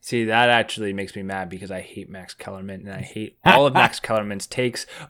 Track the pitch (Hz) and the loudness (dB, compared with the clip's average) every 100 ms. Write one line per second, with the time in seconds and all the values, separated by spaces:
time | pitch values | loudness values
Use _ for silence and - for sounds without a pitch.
0 | - 120 110 113 123 117 110 - 104 98 | -2 -2 2 6 8 6 4 -2 -4 -2
1 | 98 - 95 98 92 92 95 92 92 - | -6 -6 -6 -6 -6 -10 -8 -10 -10 -14
2 | 92 95 90 - - 98 98 95 101 95 | -14 -14 -16 -16 -14 -12 -12 -12 -12 -12
3 | 95 - 107 _ 156 135 143 131 120 - | -10 -8 -10 _ 4 6 6 4 4 2
4 | - 110 104 101 - - 127 117 - - | -2 -2 -2 -6 -6 -2 -2 -2 -12 -14